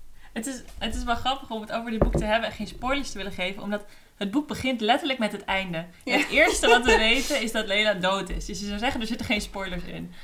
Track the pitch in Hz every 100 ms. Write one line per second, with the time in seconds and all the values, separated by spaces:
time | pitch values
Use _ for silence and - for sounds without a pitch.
0 | - - - 226 240 254 - - 226 247
1 | 247 233 247 277 - 220 214 226 233 220
2 | - 190 208 226 226 - 208 - 247 285
3 | 254 208 190 185 185 202 196 208 208 -
4 | - _ 202 240 294 202 254 247 208 277
5 | 311 262 214 202 - 190 190 165 175 -
6 | - 294 - 254 349 - - - 247 440
7 | 220 254 - 277 220 220 202 202 214 190
8 | 185 196 180 175 - 196 202 208 240 262
9 | 220 233 220 214 - 196 190 180 175 165
10 | 170 -